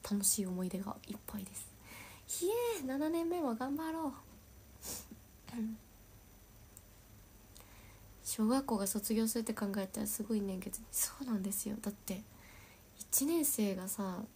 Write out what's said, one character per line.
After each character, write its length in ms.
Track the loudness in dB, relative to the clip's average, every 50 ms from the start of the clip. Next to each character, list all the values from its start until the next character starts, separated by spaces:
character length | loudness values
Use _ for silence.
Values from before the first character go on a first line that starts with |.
| 0 2
楽 160 | 2 4 6
し 180 | 4 4 4 2
い 40 |
思 180 | 0 0 0 0
い 40 | 0
出 120 | 0 -2
が 160 | -4 -4 -6 -8 -8
い 80 | -10 -10
っ 20 | -10 -10
ぱ 120 | -8 -8 -8
い 60 | -8
で 100 | -8 -8
す。 140 | -10 -12 -12 -14 -18 -16 -16 -14 -14 -14 -14 -16 -16 -8
ひ 200 | -4 -2 2 4 4 4 6 4 2 2 0
え 20 | 0
ー、 40 |
七 220 | 0 2 2 4 4
年 200 | 4 4 2 2
目 120 | 2 2
も 140 | 2 2 2
頑 220 | 2 0 0 0
張 160 | 0 0 0 0
ろ 160 | 0 0 0
う。 40 | -2 -4 -12 -18 -20 -20 -20 -20 -20 -20 -20 -20 -18 -12 -8 -8 -8 -8 -8 -12 -16 -16 -16 -20 -20 -18 -16 -8 -4 -2 -2 -2 -2 -6 -10 -18 -20 -20 -20 -20 -20 -20 -20 -20 -20 -20 -20 -20 -20 -20 -20 -18 -18 -18 -18 -20 -20 -20 -20 -20 -20 -20 -20 -20 -20 -20 -20 -20 -20 -20 -18 -18 -18 -18 -18 -18 -20 -20 -20 -20 -20 -12 -6
小 240 | -6 0 4 6 6
学 180 | 6 6 4
校 100 | 4 2
が 120 | 2 2 2
卒 260 | 0 0 2 4 4
業 140 | 4 4 4
す 100 | 4 2
る 40 | 0
っ 20 |
て 100 | 0 0
考 180 | 0 0 0 0
え 100 | 0 -2
た 140 | -2 -2 -2
ら 60 | -2 -2
す 160 | 0 -2 0
ご 100 | 2 2
い 60 | 2
年 180 | 2 2 -2 -2
月 200 | -4 -6 -6 -8
に。 60 | -10 -4
そ 220 | 0 0 0 0 0 -6 -2
う 20 |
な 100 | 0 0
ん 100 | 0 2
で 80 | 0 -2
す 160 | -2 -2 -2
よ。 80 | -4 -2
だ 120 | -4 -4 -6
っ 20 |
て、 300 | -6 -6 -6 -6 -6 -6 -12 -16 -18 -18 -18 -18 -18 -18 -18 -20 -20 -20 -20 -16 -16
一 280 | -6 2 2 4 4
年 180 | 6 4 4 4
生 320 | 4 4 4 4 4 4
が 100 | 0 -2
さ 380 | -4 -2 -2 -2 -2 -2 -4 -6 -8 -10